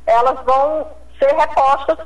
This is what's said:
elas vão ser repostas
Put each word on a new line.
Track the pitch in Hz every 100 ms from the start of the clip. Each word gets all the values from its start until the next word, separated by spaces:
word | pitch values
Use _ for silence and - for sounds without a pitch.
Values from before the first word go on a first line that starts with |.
| -
elas | 226 262 254 -
vão | 262 285 311 277 - - -
ser | 269 311
repostas | 302 - 269 277 277 320